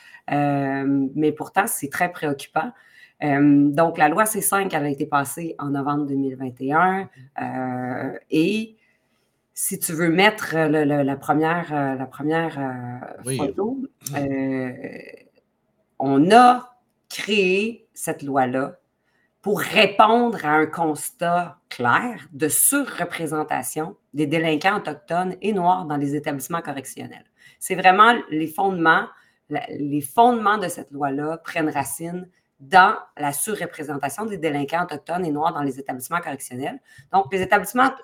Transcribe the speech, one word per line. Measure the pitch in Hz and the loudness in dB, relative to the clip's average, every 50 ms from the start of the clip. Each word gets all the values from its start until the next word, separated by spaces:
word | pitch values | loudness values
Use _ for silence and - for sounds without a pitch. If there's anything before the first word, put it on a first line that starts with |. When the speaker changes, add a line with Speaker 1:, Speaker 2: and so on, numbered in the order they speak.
| - - - - _ - | -20 -20 -20 -16 _ -4
Speaker 1:
Euh, | 143 143 143 143 143 139 139 135 135 139 135 139 139 139 135 135 139 | -2 0 0 2 0 0 0 -2 -2 -2 0 0 0 0 0 -2 -2
mais | 147 156 151 | 0 0 0
pourtant, | 147 151 151 - - 190 208 226 | 0 -2 -6 -6 -2 -2 -2 -2
c'est | - - - 139 | -2 -6 -6 -6
très | - - 180 175 | -4 -2 -2 -2
préoccupant. | 175 - 170 147 139 139 - - - 156 165 247 - _ _ _ _ - - - _ - 147 | -2 -4 -4 -4 -4 -4 -6 -6 -4 -4 -4 -4 -8 _ _ _ _ -20 -20 -20 _ -6 -2
Euh, | 147 143 143 143 147 143 143 143 147 | 0 2 4 6 6 6 6 6 4
donc, | 143 156 170 175 - - | 4 4 2 2 4 4
la | 254 151 | 4 4
loi | 165 202 214 | 4 4 2
C | 214 220 202 | 2 0 -2
cinq, | 175 - 196 196 196 190 185 | -2 0 0 0 0 0 -2
elle | 151 143 | -2 -2
a | 147 | -2
été | 139 139 151 | -2 -4 -4
passée | 147 147 143 139 - - 170 170 160 - - | -2 0 0 0 -2 -6 -8 -8 -8 -8 -6
en | 143 143 | -6 -4
novembre | 139 139 135 143 147 147 151 | -4 -2 -2 -2 -2 -2 -2
deux | 139 139 | -2 -2
mille | 139 139 135 131 | -2 -2 -4 -4
vingt | 131 135 127 123 - | -6 -8 -10 -10 -8
et | 131 135 147 | -4 0 2
un, | 160 180 185 190 190 190 - _ 135 131 135 - - | 4 4 4 2 0 -4 -8 _ -20 -20 -18 -12 -10
euh, | 127 127 127 127 127 127 127 127 127 123 127 - 131 135 - - - - | -8 -8 -6 -6 -6 -6 -6 -6 -6 -6 -6 -6 -6 -8 -8 -10 -8 -2
et | - 156 165 190 208 220 220 220 - _ _ _ _ _ _ _ _ _ _ _ _ _ _ _ - | 0 2 2 2 0 -2 -4 -6 -12 _ _ _ _ _ _ _ _ _ _ _ _ _ _ _ -10
si | - - - 190 175 | -8 -6 -6 -6 -6
tu | - - 170 | -6 -4 -2
veux | 151 175 165 | 0 2 2
mettre | 160 180 196 214 214 - - - 156 | 4 6 4 4 4 2 -4 -4 0
le, | 160 160 151 151 156 151 | 0 2 2 4 2 2
le, | 143 147 143 139 | 2 2 2 0
la | 135 139 | 0 -2
première, | 139 - - 147 151 156 160 170 175 160 156 | -4 0 0 2 2 2 2 0 -2 -2 -4
euh, | 151 147 139 135 135 | -2 -2 -2 -2 -2
la | 127 131 123 | -4 -6 -8
première, | - - 143 151 160 165 165 160 147 139 | -8 -6 -2 -2 0 0 0 -2 -4 -6
euh, | 139 131 127 123 123 123 123 123 - - - - - | -6 -6 -6 -8 -8 -10 -10 -10 -12 -14 -16 -12 -8
Speaker 2:
Oui. | 120 135 127 | -6 -4 -4
Speaker 1:
photo, | 147 139 - 175 202 233 269 269 240 - _ _ - 139 | -4 -4 -4 -4 -4 -4 -4 -6 -8 -12 _ _ -12 -10
Speaker 2:
Mm. | 139 143 | -6 -4
Speaker 1:
euh, | 143 139 135 135 135 135 131 131 131 127 123 - - 127 - - - - - - _ _ _ _ _ _ _ _ _ _ _ _ _ _ _ - | -4 -4 -2 -2 -2 -2 -2 -4 -4 -6 -8 -10 -12 -14 -14 -14 -18 -18 -20 -20 _ _ _ _ _ _ _ _ _ _ _ _ _ _ _ -4
on | 131 135 139 139 151 180 | 0 2 4 4 6 8
a | 214 240 247 247 254 247 - - _ _ _ _ _ _ _ - | 8 10 10 8 6 4 0 -12 _ _ _ _ _ _ _ -14
créé | - - - - 214 202 190 185 185 196 214 226 233 - _ _ _ | -12 -10 -4 -2 2 2 2 2 2 2 0 -2 -4 -8 _ _ _
cette | - - 170 156 - | -12 -8 -8 -8 -6
loi-là | 143 139 135 139 131 123 127 131 131 - - - _ _ _ _ _ _ _ _ _ _ _ _ | -6 -4 0 0 0 0 0 -2 -4 -4 -8 -14 _ _ _ _ _ _ _ _ _ _ _ _
pour | - 196 208 165 | -4 -2 -2 -2
répondre | - - - 208 208 190 - - 220 220 226 240 240 233 214 170 - | -2 -2 2 2 2 4 6 4 6 6 6 4 2 2 -2 -2 0
à | 147 | 2
un | 151 156 156 | 2 4 2
constat | 151 - 175 170 156 151 147 - - - - 170 170 175 175 175 165 139 _ _ - | 2 0 -2 -2 -2 -2 -4 -6 -10 -8 -4 -2 0 0 0 -2 -4 -10 _ _ -14
clair | - - 123 120 120 160 233 247 226 - - - 156 | -8 -2 2 2 4 2 2 0 -6 -8 -14 -16 -8
de | 131 156 147 | -4 -2 0
surreprésentation | - - - - 277 285 269 - - - 175 165 - - 165 147 156 151 151 147 139 139 139 - - 156 156 180 202 _ _ _ - | 0 2 2 2 2 0 0 -2 -4 -6 -6 -6 -6 -6 -6 -4 -2 -4 -2 -2 -4 -4 -4 -6 -6 -6 -6 -6 -8 _ _ _ -4
des | 139 156 143 | -2 -2 0
délinquants | 156 165 165 165 156 147 - 190 208 208 | 0 0 2 2 0 2 2 2 0 0
autochtones | 202 156 147 - _ - 165 175 185 185 180 - | -2 -6 -10 -10 _ -6 -4 -2 -2 -4 -6 -6
et | - 202 220 | -4 -2 -2
noirs | 190 170 175 185 185 185 | 2 2 2 2 2 0
dans | 147 151 | -4 -4
les | 143 143 143 139 | -2 -2 -2 -4
établissements | 151 143 156 143 135 131 - 170 170 | -4 -4 -4 -6 -6 -6 -6 -6 -6
correctionnels. | 165 151 139 135 131 - - - 123 117 113 - - _ _ _ _ - _ - | -6 -6 -10 -10 -10 -12 -14 -14 -14 -16 -16 -20 -20 _ _ _ _ -20 _ -10
C'est | - - 185 | -6 -6 0
vraiment | 170 190 185 185 202 214 233 240 220 - - | 4 6 6 8 8 8 8 6 4 0 -4
les | 151 156 160 156 | -4 -4 -4 -4
fondements, | - - 196 196 190 175 165 160 165 190 226 226 - _ _ _ _ _ _ - | -2 -2 -2 0 0 2 4 4 4 4 2 -2 -10 _ _ _ _ _ _ -8
la, | 147 - - - | -8 -8 -8 -8
les | - - 143 143 139 147 | -8 -8 -6 -4 -4 -4
fondements | 143 - - 233 233 247 247 226 214 202 208 214 | -4 -2 4 4 6 6 6 4 2 0 0 0
de | 185 175 | -2 -4
cette | - - - - | -6 -8 -14 -14
loi-là | 143 139 147 139 135 139 147 156 165 160 | -10 -6 -4 -4 -2 -2 -4 -4 -6 -8
prennent | - - - 170 156 151 | -10 -8 -4 -2 -2 -2
racine | 139 143 135 131 - - 165 170 175 180 185 180 _ _ _ _ _ _ | -2 -2 -4 -4 -6 -10 -10 -8 -10 -10 -12 -14 _ _ _ _ _ _
dans | 139 135 160 185 185 208 220 - - - - - | -4 4 8 8 8 8 6 0 -6 -14 -10 -6
la | 147 143 | -4 -4
surreprésentation | 143 - - 220 208 - 175 160 - - 151 143 147 143 147 135 - - 214 | -4 -4 -4 -4 -6 -6 -6 -8 -10 -10 -10 -8 -6 -4 -4 -4 -4 -4 -6
des | 220 202 170 | -6 -6 -4
délinquants | 151 160 143 143 143 139 - 170 180 | -2 -2 -2 -2 -4 -2 -2 -4 -4
autochtones | 170 - 143 - - 165 180 185 | -4 -6 -10 -8 -6 -6 -4 -2
et | 160 | -2
noirs | 143 147 151 170 165 | -2 -2 -2 -2 -2
dans | 143 143 | -2 -4
les | 139 123 139 | -4 -4 -6
établissements | 135 - 135 127 127 - 165 175 | -8 -10 -10 -10 -8 -4 -4 -4
correctionnels. | 175 165 139 131 - - 127 123 139 165 247 277 _ _ - - - _ - | -4 -4 -10 -10 -12 -12 -10 -8 -8 -8 -8 -10 _ _ -20 -20 -10 _ 0
Donc, | 190 - 131 | 0 0 0
les | 196 185 | -2 -2
établissements, | 185 185 190 180 180 - - 247 262 269 - - | 0 2 2 2 0 0 0 2 2 2 2 -2